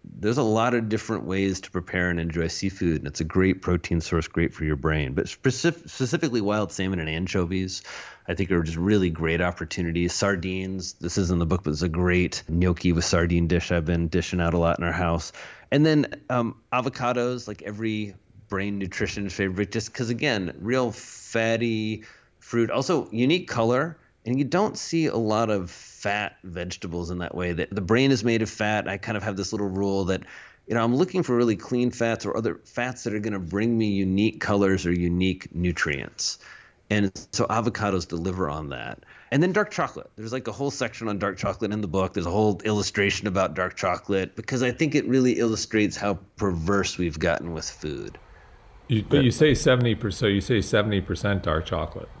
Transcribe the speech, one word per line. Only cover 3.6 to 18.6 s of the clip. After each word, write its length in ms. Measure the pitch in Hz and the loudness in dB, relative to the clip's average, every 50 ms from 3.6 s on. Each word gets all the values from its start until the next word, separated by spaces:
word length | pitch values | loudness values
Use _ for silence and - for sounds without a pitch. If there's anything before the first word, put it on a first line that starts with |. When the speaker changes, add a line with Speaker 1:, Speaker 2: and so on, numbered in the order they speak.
Speaker 1:
protein 380 | - 90 90 85 - - 90 82 | 0 0 0 0 0 0 -2 -2
source, 260 | 80 - - 82 78 | 0 0 0 -2 -2
great 260 | - - 82 82 76 | -2 0 0 0 0
for 120 | - - 78 | 0 -4 -2
your 100 | 78 78 | -2 -2
brain. 380 | 69 73 78 78 78 73 64 67 | 0 0 0 0 2 0 0 -2
But 120 | 82 - | -2 -2
specif-, 640 | - - - - 135 127 - - 170 165 - - - | -4 -6 -2 -2 -2 -2 2 0 0 0 -2 -14 -18
specifically 520 | - - 135 120 160 175 170 139 120 117 | -4 -4 -2 -2 0 0 0 0 0 0
wild 320 | 101 101 104 107 104 85 | 0 2 0 0 0 -2
salmon 260 | - - 95 95 95 87 | -2 -2 -2 0 0 -2
and 100 | 80 78 | -2 -2
anchovies, 760 | 78 82 92 90 - 98 90 85 95 92 92 92 92 - - - - - - - - - _ | -2 -2 -2 0 0 0 0 0 0 -2 -2 -4 -6 -10 -12 -12 -14 -14 -14 -16 -20 -14 _
I 80 | - 90 | -6 -2
think, 160 | 80 98 85 | -2 0 2
are 140 | 92 87 82 | 2 2 2
just 120 | 78 80 | 0 -2
really 340 | 80 87 101 107 104 92 87 | 0 2 4 4 4 4 2
great 300 | 80 78 80 80 82 82 | 0 0 0 0 2 2
opportunities. 720 | 87 87 87 - 87 82 - - 87 85 82 85 87 85 | 0 0 -2 -4 -8 -8 -4 -4 -2 -2 0 0 0 0
Sardines, 840 | - - 104 98 101 90 82 92 92 92 95 95 95 95 90 - - | 0 0 2 2 0 0 -2 -4 -4 -4 -4 -6 -6 -8 -8 -10 -12
this 240 | _ - 87 - 104 | _ -8 -2 0 0
is 120 | 95 85 | 2 2
in 80 | 90 85 | 2 2
the 80 | 85 | 2
book, 160 | 78 92 87 | 2 0 0
but 80 | - 76 | 0 -2
it's 120 | 76 71 | -2 0
a 60 | 87 87 | -2 -2
great 540 | 78 87 90 90 90 90 90 87 - - - - | 0 0 2 2 4 2 2 0 -2 -8 -6 -2
gnocchi 440 | 82 85 90 90 85 85 - 92 | 0 2 4 2 2 2 2 2
with 120 | 85 82 82 | 2 2 2
sardine 420 | - - 85 85 85 87 87 85 | 2 2 2 2 4 2 2 4
dish 240 | 80 90 85 - - | 4 2 0 2 0
I've 140 | 90 87 78 | 0 0 2
been 240 | 78 87 85 85 80 | 0 0 0 0 0
dishing 320 | - 90 78 - - 90 | 0 -2 -2 0 -2 0
out 140 | 85 85 82 | 0 2 2
a 40 | 85 | 2
lot 180 | 85 82 - - | 2 2 2 0
in 60 | 85 | -2
our 60 | 85 | -4
house. 400 | 80 85 90 85 85 82 - - - - - - - - - _ | -2 0 0 0 0 0 -2 -8 -14 -16 -18 -18 -18 -20 -6 _
And 160 | 131 143 151 | 4 4 6
then, 200 | 160 156 151 139 - - - - - | 6 6 4 2 0 -6 -14 -6 -2
um, 280 | 127 123 117 110 - - _ _ | -2 0 0 -2 -6 -10 _ _
avocados, 720 | 120 127 120 139 127 - 127 120 123 123 120 123 127 123 - | -2 -2 -2 -2 -4 -2 -2 0 0 0 0 -2 -4 -6 -8
like, 160 | 107 107 - | -10 -12 -10
every 540 | - 104 107 104 113 110 110 107 107 101 95 - _ _ _ - - _ | -10 -10 -6 -4 -2 -2 -2 -2 -6 -8 -10 -18 _ _ _ -20 -10 _
brain 300 | 101 95 | -4 -2